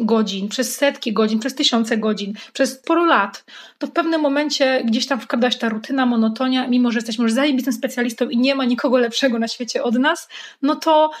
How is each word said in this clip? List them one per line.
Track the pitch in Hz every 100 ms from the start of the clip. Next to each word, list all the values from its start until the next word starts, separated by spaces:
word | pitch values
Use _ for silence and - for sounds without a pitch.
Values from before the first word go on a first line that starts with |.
godzin, | 220 226 202 196 202
przez | - 240 -
setki | 285 285 -
godzin, | 214 214 220
przez | 262 -
tysiące | 294 233 226 233
godzin, | 214 208 202 214 -
przez | - 262
sporo | 262 - 330 339
lat, | 254 202 - - - - -
to | -
w |
pewnym | - 330 320
momencie | 294 277 302 285 269 262 233
gdzieś | 226 -
tam | 262
wkrada | - 247 247
się | 240
ta | 233
rutyna, | 214 - 269 247
monotonia, | 240 220 220 262 262 254
mimo | 247 240
że | 226
jesteśmy | 226 226
już | 233
zajebistym | 226 294 262 226
specjalistą | 254 254 254 247 240 240
i | 233
nie | 262 277
ma | 254
nikogo | 240 277 254
lepszego | 233 226 269 233
na | 226
świecie | - 226 -
od | 240 233
nas, | 277 339 - - - -
no | 269 302
to | 320 311 311 302